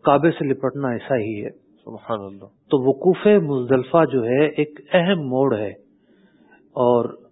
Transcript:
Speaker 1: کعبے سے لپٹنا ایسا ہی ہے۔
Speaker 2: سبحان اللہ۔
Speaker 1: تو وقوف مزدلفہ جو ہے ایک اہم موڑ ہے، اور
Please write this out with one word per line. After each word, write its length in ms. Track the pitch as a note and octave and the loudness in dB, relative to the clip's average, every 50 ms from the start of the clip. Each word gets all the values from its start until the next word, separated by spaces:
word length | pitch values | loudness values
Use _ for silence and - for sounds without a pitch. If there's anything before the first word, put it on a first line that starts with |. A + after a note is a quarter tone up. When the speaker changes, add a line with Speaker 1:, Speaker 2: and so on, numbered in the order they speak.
Speaker 1:
کعبے 300 | - D#3 C#3 C#3+ C#3+ E3+ | 0 2 2 4 2 2
سے 140 | D#3+ - D#3+ | 0 0 -2
لپٹنا 440 | C#3+ C3+ C3+ C3+ C3 B2 C#3+ C#3 C3 | -4 -4 -4 -4 -6 -4 -4 -4 -4
ایسا 260 | A#2+ A2+ - - C#3 B2 | -6 -6 -4 -4 -4 -4
ہی 180 | G#2 G#2+ A2 G#2 G#2 | -4 -4 -8 -8 -10
ہے۔ 60 | - - _ _ _ _ _ _ | -12 -14 _ _ _ _ _ _
Speaker 2:
سبحان 340 | - A2+ A2+ - - A#2 G#2+ | -20 -20 -16 -10 -8 -8 -8
اللہ۔ 300 | G2 G2 G2 G2 F#2+ F#2+ _ _ _ _ | -8 -12 -16 -18 -20 -20 _ _ _ _
Speaker 1:
تو 80 | - C#3 | -2 0
وقوف 440 | B2+ C3+ C3+ - - F3+ F#3 - - G#3 G#3 G3+ E3+ | 2 0 -2 2 2 0 0 2 4 4 4 4 2
مزدلفہ 600 | D3 C#3+ C3 B2 A#2+ C3+ C3 B2+ - - E3+ D#3+ C#3 | 0 -2 -4 0 0 0 0 0 2 2 2 2 2
جو 120 | B2+ C3 A2+ | 2 -2 0
ہے 200 | A2+ B2 C3+ D3+ D3 C#3+ - | 0 2 2 2 2 0 -2
ایک 220 | D3+ D3+ - - - - - | -4 -4 -6 -12 -6 -2 0
اہم 260 | F#3 E3+ F3+ G3+ E3+ D3+ C3 | 0 2 2 0 -2 -2 -2
موڑ 180 | B2+ C3 C#3 C3+ A#2+ G#2 | -2 0 0 0 0 -2
ہے، 140 | G#2+ G2+ F#2+ - _ _ _ _ _ _ _ _ _ _ _ _ _ _ _ _ _ _ - | -4 -6 -10 -12 _ _ _ _ _ _ _ _ _ _ _ _ _ _ _ _ _ _ -4
اور 340 | C3+ B2+ A#2+ B2 A#2+ A#2 - - - - _ | 0 2 2 2 2 0 -2 -6 -12 -20 _